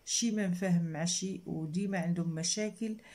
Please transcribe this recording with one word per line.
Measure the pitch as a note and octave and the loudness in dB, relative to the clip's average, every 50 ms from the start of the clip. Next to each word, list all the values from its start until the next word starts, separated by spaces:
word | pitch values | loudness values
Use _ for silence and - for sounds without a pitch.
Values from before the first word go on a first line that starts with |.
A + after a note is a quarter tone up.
| - - | -6 -2
شي | - - A#3 A#3 | 0 2 2 2
ما | G#3 G#3+ G#3 F#3 | 2 2 2 0
مفاهم | F3 F3+ G3 F#3+ F3 F3 E3+ | 0 0 2 4 4 4 4
مع | E3 D#3+ D3 E3 | 2 -2 -2 -2
شي، | F3 - - F#3+ F#3+ F#3+ F3+ - | 0 0 0 -2 -4 -6 -6 -6
وديما | - E3 D#3+ D#3+ D#3 D3+ F3+ G3+ G3 G3 F#3 | -6 -4 -4 -4 -2 -2 -2 0 0 0 0
عندهم | D#3+ E3+ F3 E3+ F3 E3+ | 2 2 2 2 0 0
مشاكل، | D#3+ D#3+ E3 - - G#3+ G#3+ G#3+ G#3+ - A3+ A3 A3 G#3+ - - | 0 0 0 0 0 0 0 -2 -2 -4 -4 -4 -4 -6 -10 -18